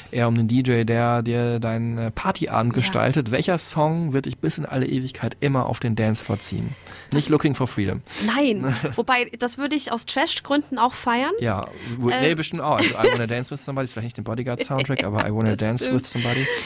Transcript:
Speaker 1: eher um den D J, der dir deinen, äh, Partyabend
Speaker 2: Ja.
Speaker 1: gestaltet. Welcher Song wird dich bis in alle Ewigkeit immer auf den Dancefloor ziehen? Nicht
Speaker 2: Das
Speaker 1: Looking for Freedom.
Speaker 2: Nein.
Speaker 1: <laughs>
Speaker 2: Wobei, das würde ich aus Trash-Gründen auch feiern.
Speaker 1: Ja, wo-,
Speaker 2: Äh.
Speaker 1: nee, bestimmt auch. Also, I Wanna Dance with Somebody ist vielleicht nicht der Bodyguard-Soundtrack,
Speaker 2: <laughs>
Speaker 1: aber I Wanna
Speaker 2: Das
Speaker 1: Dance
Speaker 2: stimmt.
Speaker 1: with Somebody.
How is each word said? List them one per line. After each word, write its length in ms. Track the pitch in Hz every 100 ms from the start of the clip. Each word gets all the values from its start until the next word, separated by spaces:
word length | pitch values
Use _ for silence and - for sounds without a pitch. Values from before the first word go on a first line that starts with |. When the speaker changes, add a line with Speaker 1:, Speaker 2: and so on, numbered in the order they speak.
| -
Speaker 1:
eher 180 | 123 117
um 60 |
den 140 | 117 113
D 120 | 123
J, 280 | 127 117 113
der 340 | 117 120 120
dir 380 | 120 120 120 117
deinen, 380 | 117 113 117 117
äh, 120 | 113
Partyabend 640 | - 190 - - 110 117
Speaker 2:
Ja. 20 | 120
Speaker 1:
gestaltet. 500 | 117 113 117 147 110 131
Welcher 200 | 170 175
Song 540 | - 165 151 165 165
wird 140 | 135 139
dich 120 | -
bis 200 | 160 160
in 80 | 143
alle 200 | 135 127
Ewigkeit 500 | 131 127 - 117 -
immer 260 | 143 135 -
auf 140 | -
den 140 | 120 110
Dancefloor 420 | 110 110 - 107
ziehen? 340 | - 107 117 - - - -
Nicht 140 | 143 147
Speaker 2:
Das 20 |
Speaker 1:
Looking 240 | 151 156
for 120 | 131 127
Freedom. 340 | - 98 - - - 214
Speaker 2:
Nein. 380 | 247 285 208 - 120
Speaker 1:
<laughs> 120 | 151 -
Speaker 2:
Wobei, 340 | 240 247 240 233
das 200 | 240 254
würde 180 | 285 302
ich 160 | -
aus 140 | - -
Trash-Gründen 720 | 262 320 - - 285 - 240
auch 140 | 247
feiern. 380 | - 254 233 285 440
Speaker 1:
Ja, 260 | 117 98 - - 123 120
wo-, 120 | 123
Speaker 2:
Äh. 100 | 254
Speaker 1:
nee, 140 | 160
bestimmt 280 | 160 156 170
auch. 160 | 147 131
Also, 160 | -
I 180 | - 427
Wanna 140 | 480 113
Dance 240 | 123 -
with 140 | 139
Somebody 200 | - 135
ist 80 | 127
vielleicht 140 | 113 117
nicht 100 | -
der 40 |
Bodyguard-Soundtrack, 800 | 107 117 127 120 - 135 139 135
Speaker 2:
<laughs> 0 |
Speaker 1:
aber 220 | 98 104 104
I 60 |
Wanna 180 | 107 110
Speaker 2:
Das 80 | 101
Speaker 1:
Dance 260 | 107 120
Speaker 2:
stimmt. 160 | 131 127
Speaker 1:
with 80 | 127
Somebody. 360 | 120 120 127 135 480